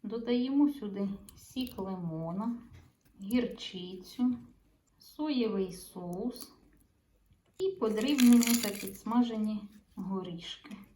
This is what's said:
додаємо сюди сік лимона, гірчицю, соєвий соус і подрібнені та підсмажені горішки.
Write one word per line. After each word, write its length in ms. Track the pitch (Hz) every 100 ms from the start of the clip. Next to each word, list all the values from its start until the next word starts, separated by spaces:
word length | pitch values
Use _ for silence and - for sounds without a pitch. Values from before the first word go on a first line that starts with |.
додаємо 680 | 208 226 233 247 254 277 294
сюди 360 | - 208 196 196 202 - -
сік 420 | - 262 254 -
лимона, 800 | 190 185 170 160 160 185 233 233 - - - _ _ -
гірчицю, 1160 | 196 247 240 - - 185 180 185 - - 247 240 - - _ _ _ _
соєвий 760 | - - 302 262 220 196 185
соус 800 | 170 - 185 175 180 240 - - - _ _ _ _ _ _ _ _ _ _
і 100 | 381
подрібнені 880 | 381 220 208 262 285 247 240 233 233
та 80 | 202
підсмажені 880 | 202 196 196 214 233 240 220 214 208 208 - _
горішки. 800 | - 185 190 180 170 - - - 202 -